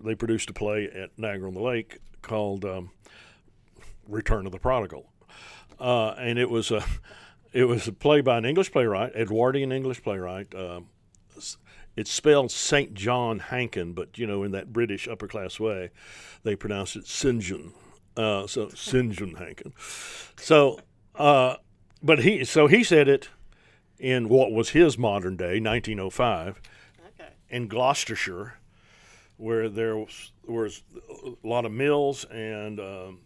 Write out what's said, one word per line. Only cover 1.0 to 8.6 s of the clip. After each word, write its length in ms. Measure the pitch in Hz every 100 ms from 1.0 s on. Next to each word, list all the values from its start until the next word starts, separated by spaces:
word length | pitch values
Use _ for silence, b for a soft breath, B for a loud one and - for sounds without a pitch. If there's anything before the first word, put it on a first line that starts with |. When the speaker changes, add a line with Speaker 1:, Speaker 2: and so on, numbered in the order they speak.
| 95 -
Speaker 1:
Niagara-on-the-Lake 840 | 107 98 95 92 120 120 113 - - -
called, 440 | - 110 104 98 98
um, 260 | 92 90 - B B B B _ _ _ - - - -
Return 380 | 104 - 107 95
of 40 |
the 80 | 95
Prodigal. 480 | 127 127 95 71 - _ _ B B B B -
Uh, 300 | 127 123 110 104
and 200 | 123 120
it 100 | 123
was 220 | 117 110
a 120 | 110 - - B B B B _
it 140 | 127 123
was 220 | 117 -
a 40 |
play 300 | 98 139 147
by 160 | 131 117
an 80 | 113
English 260 | 165